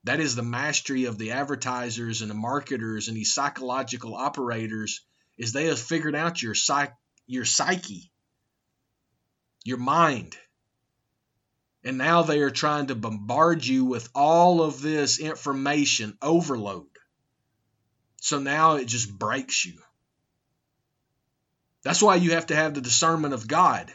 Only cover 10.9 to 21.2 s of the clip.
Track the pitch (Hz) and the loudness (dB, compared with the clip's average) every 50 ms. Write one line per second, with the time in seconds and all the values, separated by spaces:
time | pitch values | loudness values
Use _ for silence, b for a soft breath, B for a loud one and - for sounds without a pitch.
10.9 | _ _ _ _ _ _ _ _ _ _ _ _ _ _ _ _ _ _ _ 127 | _ _ _ _ _ _ _ _ _ _ _ _ _ _ _ _ _ _ _ -8
11.9 | 131 131 131 156 170 170 160 151 151 147 147 139 120 - - 151 147 147 143 131 | -4 -2 2 4 4 4 4 4 2 2 2 2 0 0 0 0 0 0 -2 -4
12.9 | 131 113 107 113 110 104 101 107 123 143 160 170 170 160 123 127 131 131 131 127 | -4 -6 -6 -6 -6 -8 -4 -2 4 4 6 6 4 2 0 0 2 2 2 2
13.9 | 123 117 117 - _ 139 143 151 165 170 175 180 180 170 160 156 143 139 139 151 | 0 -4 -6 -8 _ 2 4 6 6 8 8 6 6 4 2 2 0 -4 -4 -2
14.9 | 156 151 143 131 - - 151 156 160 - - 147 139 135 135 139 147 151 143 139 | 0 0 0 0 0 -2 -2 -6 -8 -6 -4 -4 -4 -2 0 0 2 2 2 2
15.9 | - - 113 107 107 _ - 147 165 170 170 147 135 117 104 101 98 90 71 _ | 2 0 -2 -6 -8 _ -2 2 2 2 2 0 -4 -4 -4 -6 -8 -10 -12 _
16.9 | _ - _ _ _ _ _ _ _ _ _ _ _ _ _ _ _ _ _ _ | _ -20 _ _ _ _ _ _ _ _ _ _ _ _ _ _ _ _ _ _
17.9 | _ _ _ _ _ - - - 151 143 139 139 143 156 160 160 156 143 127 117 | _ _ _ _ _ -8 -4 -4 -2 -2 -2 -2 0 4 4 4 4 2 -2 -4
18.9 | 117 120 117 101 101 95 110 107 120 135 131 - - - - 90 85 - _ _ | -4 -4 -4 -6 -6 -6 -4 -2 -2 -2 -4 -2 -2 -2 -2 -4 -6 -18 _ _
19.9 | _ _ _ _ _ _ _ _ _ _ _ _ _ _ _ _ _ _ _ _ | _ _ _ _ _ _ _ _ _ _ _ _ _ _ _ _ _ _ _ _
20.9 | _ _ _ _ _ _ | _ _ _ _ _ _